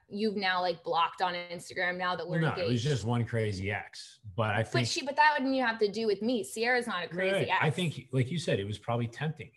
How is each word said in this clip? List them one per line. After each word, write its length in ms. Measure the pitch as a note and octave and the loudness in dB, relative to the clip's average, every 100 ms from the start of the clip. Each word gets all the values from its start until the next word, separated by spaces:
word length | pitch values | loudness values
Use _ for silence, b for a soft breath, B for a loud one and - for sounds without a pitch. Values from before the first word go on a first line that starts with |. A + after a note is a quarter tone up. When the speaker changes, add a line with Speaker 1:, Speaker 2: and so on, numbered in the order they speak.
| _ | _
Speaker 1:
you've 300 | G3+ A3 G3+ | 0 0 2
now, 240 | F#3+ F#3 | 2 2
like, 220 | F3+ E3+ | 2 0
blocked 380 | E3 E3 E3 - | 0 2 2 2
on 120 | F#3 | 0
Instagram 640 | F3 F3 F3 - - F3+ F3+ | 0 -6 -10 -10 -2 -2 0
now 180 | F3+ F3+ | -2 -2
that 100 | E3 | -2
we're 140 | E3 | 2
Speaker 2:
Well, 140 | D#3 G2+ | 2 2
no, 60 | |
it 40 | - | 0
was 20 | |
Speaker 1:
engaged? 140 | B2 | 2
Speaker 2:
just 200 | C3+ C3 | 2 0
one 220 | G#2 A#2+ A2+ | 0 0 0
crazy 460 | A#2 A2 F#2 G2 | 0 0 -2 -4
ex. 480 | G2+ - - - - G#2 F#2 | -4 -8 -14 -18 -18 -10 -2
But 180 | A2 G#2+ | 0 0
I 80 | |
think 220 | A2+ - A#2 | 0 0 0
Speaker 1:
But 20 | |
she, 180 | E4+ C#4 | -2 -2
but 120 | D4 | 4
that 160 | D4+ D4 | 6 6
wouldn't 160 | C4 | 2
you 100 | C4 A#3+ | 2 0
have 140 | A3 | 2
to 120 | G#3 | 0
do 160 | G3+ A3+ | 0 0
with 140 | G3 | 0
me. 220 | G#3+ B3 F#3+ | 0 0 -2
Sierra's 420 | A3 A#3 B3 A#3+ | -2 0 0 0
not 160 | F3+ | -4
a 40 | E3+ | -4
crazy 240 | E3+ F#3+ | -2 0
Speaker 2:
Right. 140 | G3 C#3+ | 2 2
Speaker 1:
ex. 80 | F#3 | 2
Speaker 2:
I 80 | D3+ | 2
think, 380 | F3+ F3 - - | 2 -2 -4 -4
like 180 | C3+ A#2+ | -2 0
you 80 | E3+ | 0
said, 180 | - A#2+ | 0 0
it 60 | G2 | -2
was 120 | G#2 | -6
probably 280 | - A#2 A#2+ | -2 -2 -2
tempting. 440 | - D3+ - G2+ | -4 -6 -6 -12